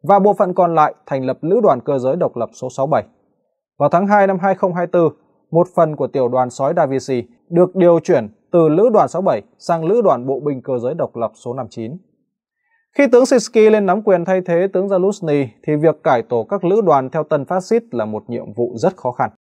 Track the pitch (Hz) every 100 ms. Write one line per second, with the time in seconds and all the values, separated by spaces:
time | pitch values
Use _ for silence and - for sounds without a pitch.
0 | 151 196 196 - 185 185 175 160 151 -
1 | - 139 131 131 156 214 208 127 131 139
2 | 127 170 147 120 110 - 131 131 139 120
3 | - _ _ _ _ _ _ _ 143 170
4 | 196 208 196 190 196 190 190 175 175 180
5 | 165 - _ _ _ 160 175 - 160 147
6 | 131 139 123 127 123 - 139 175 143 135
7 | 131 127 117 _ _ 170 180 190 175 170
8 | 165 147 107 _ _ 175 160 156 240 214
9 | 143 165 190 117 - _ - 165 160 233
10 | 190 127 131 135 147 135 - 123 120 165
11 | 135 - 113 _ 123 131 113 - 113 175
12 | _ _ _ _ _ _ _ _ _ -
13 | 277 240 262 254 - 226 214 214 196 196
14 | 214 180 170 185 185 170 190 185 196 190
15 | 190 214 165 147 127 _ - 151 160 151
16 | 165 123 113 120 107 202 175 208 190 139
17 | 131 160 151 151 135 185 185 226 233 120
18 | 107 107 - 120 - 107 120 117 - -
19 | 127 - 117 _